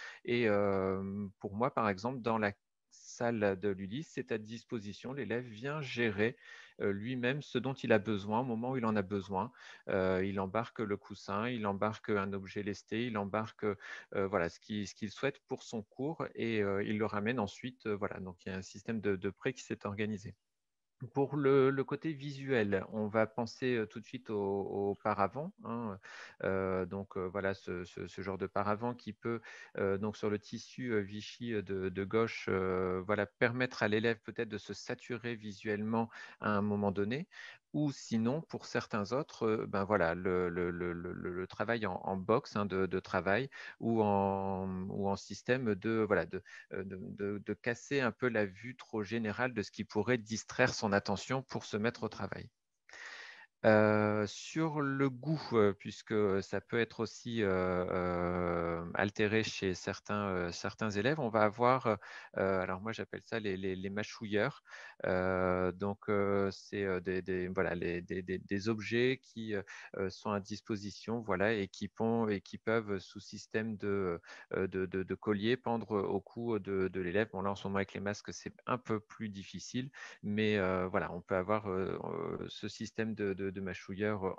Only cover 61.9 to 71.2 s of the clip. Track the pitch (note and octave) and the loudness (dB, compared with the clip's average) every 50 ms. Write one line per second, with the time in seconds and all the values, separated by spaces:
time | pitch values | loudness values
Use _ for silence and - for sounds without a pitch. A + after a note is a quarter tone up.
61.9 | G#2 - - - - - - - - G2+ F#2+ F#2+ F#2+ F#2 F#2 F#2+ F#2 F#2 G#2 A2 | 2 2 -2 -10 -14 -14 -16 -4 0 2 4 4 4 2 2 0 -2 -4 -4 -6
62.9 | A2 - G2+ - G2+ G2 - - A2+ A2+ G#2 G2+ F#2 F#2+ F#2+ F#2+ F#2 F#2 F#2+ G2 | -4 -4 -6 -6 -8 -10 -8 -6 -6 -2 -2 -2 -2 -2 -2 -2 -4 -2 -4 -4
63.9 | G2 G#2 G#2 - - - A#2 G2+ G#2 G2+ G#2+ C#3 - - _ - - - - - | -4 -4 -4 -6 -8 -10 -4 0 2 2 2 2 0 -6 _ -18 -18 -16 -16 -18
64.9 | - - - - F#2 F#2 F#2 F#2+ F#2 F#2 F#2 F2+ F2+ F2+ F#2 F2+ F2 F#2 G2+ G2+ | -10 -2 0 2 2 4 4 4 2 4 4 4 4 4 2 2 0 0 -2 -2
65.9 | G2+ - - - G#2 G2+ G2+ G2 G2+ G2 G2 G2 F#2+ - - - G#2 G#2 G2+ F#2+ | -2 -2 -2 0 2 2 4 4 4 2 2 2 0 -4 -8 -6 -2 -2 0 0
66.9 | F#2 F#2 F2 F#2+ F#2 F#2 F2+ F#2+ F#2 F2+ F2+ F#2 F#2 F#2+ F#2 E2+ F2 F2 F2+ F2 | 0 0 0 0 -2 0 0 0 -2 -2 -2 0 0 2 2 2 0 0 0 0
67.9 | E2+ F2 F2 - F2+ F#2+ F2+ F2+ F#2 F#2 G2 - G2+ G2 G2 A2+ A2+ G#2+ G2+ G#2 | -2 -2 -4 -4 -4 -4 -2 -2 -4 -4 -2 -2 -4 0 0 0 0 0 -2 0
68.9 | A#2 A#2+ B2 B2+ C3 B2+ - - - A2+ A2+ A2 G#2 G2 F#2 - - - - - | 2 4 4 4 2 0 -6 -12 -10 -8 -4 -2 -2 -4 -4 -6 -12 -16 -14 -8
69.9 | - - G2 F#2 - - - A2 G#2 G2+ F#2+ - G#2+ - - - A2+ G2 G2+ G2+ | -4 -2 -2 -2 -2 -4 -2 0 0 0 0 -4 -8 -8 -4 -4 -4 -4 -4 -8
70.9 | - - - A2 A2+ A#2+ | -8 -8 -6 -4 -4 -4